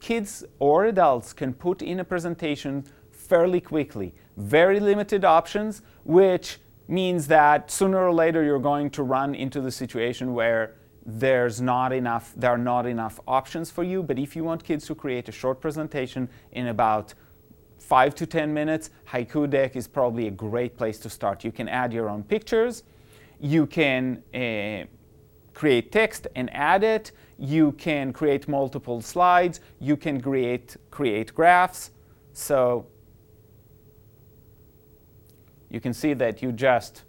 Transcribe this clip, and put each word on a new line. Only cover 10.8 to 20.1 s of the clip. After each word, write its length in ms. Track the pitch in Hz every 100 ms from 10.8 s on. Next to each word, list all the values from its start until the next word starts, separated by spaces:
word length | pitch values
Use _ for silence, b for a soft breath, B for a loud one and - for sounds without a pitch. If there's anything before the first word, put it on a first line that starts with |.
| b b -
there's 540 | 110 135 127 123 110
not 320 | 127 127 127
enough, 400 | 131 123 117 - -
there 140 | 123
are 80 | 120
not 280 | 123 123 120
enough 340 | 117 110 - -
options 420 | 131 - 170 165
for 140 | -
you. 180 | 180 190
But 160 | 156 135
if 160 | 143
you 100 | 160
want 200 | 165 165
kids 220 | - 151 -
to 80 |
create 340 | 156 143 123 120
a 40 |
short 280 | 107 127 131
presentation 680 | 160 147 147 147 127 131 127 b b
in 160 | 120 123
about 440 | 110 113 107 104 - b b b - _ -
five 360 | - 131 139
to 120 | 143 165
ten 260 | 165 151
minutes, 380 | 151 156 156 156 b b
Haiku 380 | 127 117 151 147
Deck 280 | 135 131 131
is 100 | 117
probably 400 | 143 123